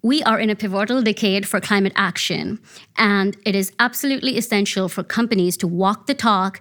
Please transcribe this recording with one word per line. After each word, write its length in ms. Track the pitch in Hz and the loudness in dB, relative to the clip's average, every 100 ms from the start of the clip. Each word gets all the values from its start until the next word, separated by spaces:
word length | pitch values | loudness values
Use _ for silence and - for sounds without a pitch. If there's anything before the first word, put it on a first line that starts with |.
We 220 | 226 294 | 2 2
are 160 | 247 220 | 2 2
in 100 | 220 | 2
a 60 | 214 | 0
pivotal 460 | 214 190 208 254 | -2 -2 0 2
decade 440 | 220 214 214 196 202 | 0 2 0 0 0
for 140 | 196 | -4
climate 320 | - 202 190 - | 0 0 2 0
action, 640 | 196 - - 156 80 214 - - - - | -2 -2 -4 -4 -4 -8 -12 -20 -14 0
and 400 | 220 202 196 196 - | 2 4 0 -2 -2
it 100 | 196 | -2
is 160 | 190 _ | -2 _
absolutely 560 | 240 240 277 269 262 233 | -2 0 -2 -2 -2 -2
essential 520 | 226 208 202 - 190 | 0 0 0 0 -4
for 140 | - | -4
companies 520 | 175 - 233 214 180 170 | -6 -2 0 2 0 0
to 100 | 180 | -2
walk 400 | 175 190 214 - | 0 0 0 -4
the 80 | 277 | -2
talk 440 | 233 196 190 190 | 2 2 0 -4